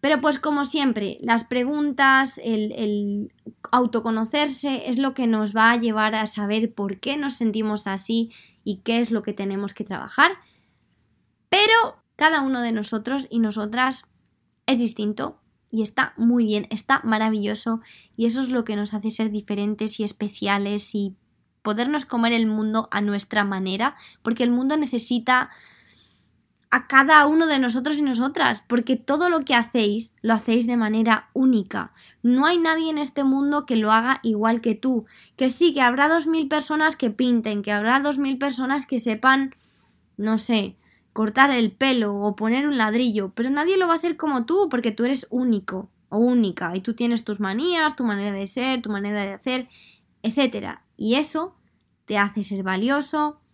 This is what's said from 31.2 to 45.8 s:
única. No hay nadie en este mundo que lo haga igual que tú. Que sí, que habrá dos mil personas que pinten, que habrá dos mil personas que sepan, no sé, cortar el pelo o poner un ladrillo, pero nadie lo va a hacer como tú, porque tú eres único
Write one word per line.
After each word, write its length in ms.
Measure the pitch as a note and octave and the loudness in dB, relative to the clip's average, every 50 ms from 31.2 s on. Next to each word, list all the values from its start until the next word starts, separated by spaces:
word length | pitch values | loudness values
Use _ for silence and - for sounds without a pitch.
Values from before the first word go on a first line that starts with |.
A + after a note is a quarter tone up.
| - _ _ | 0 _ _
única. 600 | C4+ C4 C4 B3+ A3 G3 - - G3+ - - _ _ - - _ _ _ | 2 4 4 4 4 0 -2 -6 -8 -8 -10 _ _ -20 -20 _ _ _
No 240 | A#3 B3 B3+ C#4 | 2 4 4 4
hay 120 | D#4 F4 F4 | 4 4 4
nadie 320 | E4 D#4+ D#4+ D#4+ D#4+ D#4+ | 2 2 2 0 0 -2
en 80 | D#4 D4 | -2 -2
este 260 | D4 C4+ - - C#4 | -4 -4 -4 0 2
mundo 420 | C4+ C4 C4+ C#4 C#4+ C#4 D4 B3+ | 2 2 2 2 2 0 0 0
que 100 | - B3 | 0 0
lo 160 | A3 G#3+ G#3+ A3 | 0 2 4 4
haga 280 | A3 A3+ B3 C4+ - - | 4 4 2 -2 -2 0
igual 380 | A#3 A3 G#3 G#3+ A3+ A3+ A#3 | -2 0 2 2 2 2 2
que 140 | A3+ A#3 G#3+ | 0 -2 -2
tú. 320 | A3 - C4 B3+ A#3 A3 _ - - - _ _ | 0 0 0 0 0 -2 _ -18 -20 -20 _ _
Que 120 | - C4 C4 | -2 -2 -2
sí, 240 | C4 - F4 F4 C4+ | 2 4 2 2 4
que 80 | C#4+ | 4
habrá 280 | C4 A#3+ A#3+ C4+ C#4+ D4+ | 2 2 4 4 2 4
dos 180 | D#4+ E4+ D4+ | 4 2 2
mil 220 | D#4 D#4+ D#4+ D#4 C#4 | 0 0 0 0 0
personas 480 | D4+ D4+ C#4+ - D#4 D4+ D#4 D#4+ D#4 | -2 -2 -2 -2 0 2 2 0 0
que 140 | - - A#3 | 0 -2 -4
pinten, 520 | G#3+ - B3+ B3 A#3+ A#3 A3 A3 G#3+ G#3 G3+ | 0 0 2 2 2 2 0 -2 -4 -4 -2
que 100 | G#3 G#3 | -2 -2
habrá 280 | G#3 G#3 A3+ B3 C#4 | 0 2 2 2 2
dos 180 | C#4 D4 D4 C4 | 2 0 0 0
mil 180 | C#4+ C4+ C4+ | -2 -2 -2
personas 480 | B3+ C#4 C#4 C4 A#3 C4 B3+ C#4 C#4+ C4+ | -2 -2 -4 -4 -4 -2 -2 -2 -2 -4
que 140 | _ - A#3 | _ -4 -4
sepan, 560 | A3+ A#3+ A3 A3 - C4 C4 C4+ C4+ C4+ - _ _ _ _ _ _ _ _ _ _ _ _ | -2 -2 -4 2 4 4 4 4 2 -2 -6 _ _ _ _ _ _ _ _ _ _ _ _
no 220 | - G3+ G#3+ A3 A3 | -6 -2 0 0 0
sé, 380 | A3 - A#3+ A3 G3 F#3+ F#3+ _ _ _ _ _ _ _ _ | 0 0 0 0 0 -2 -6 _ _ _ _ _ _ _ _
cortar 380 | - A3 G#3+ G#3+ C4 C4+ C#4 | -4 -4 -2 4 4 4 4
el 220 | C4+ B3 A#3 G#3 - | 6 2 2 0 0
pelo 420 | _ C4+ C4+ C4 B3 A3 G#3 G3+ | _ 0 2 2 2 0 -2 -2
o 200 | G3+ G3+ G#3 G3+ | -2 -2 -4 -2
poner 300 | - G#3+ A3 A#3 C4 C#4+ | -2 -2 0 0 0 0
un 100 | D4 C#4+ | 0 0
ladrillo, 560 | B3+ A3 G#3+ G#3+ A#3 B3+ B3 G#3 G#3 G3 F#3+ - | 0 0 0 2 0 0 2 0 -2 -4 -4 -4
pero 140 | - A#3 B3+ | -4 -2 -2
nadie 280 | C#4 C#4+ D4+ E4+ F#4+ | 0 0 0 2 2
lo 100 | G4 F#4 | 2 4
va 80 | F4 E4 | 2 2
a 40 | E4 | 0
hacer 180 | D#4+ F4 - | 0 -2 -4
como 280 | - - D4+ C#4+ B3+ A#3 | -2 -2 -2 -2 -2 -2
tú, 240 | - E4 F#4+ G4+ E4 | 0 2 2 2 2
porque 240 | C4+ B3 A#3 A3+ G#3+ | 0 0 -2 -2 -2
tú 120 | - A#3 | 0 0
eres 220 | B3 C#4 C4 - - | 0 0 -2 -4 -4
único 600 | - B3 B3+ B3+ A3+ G3+ F#3+ - F#3+ F#3 | -4 -2 0 2 0 0 -2 -6 -10 -10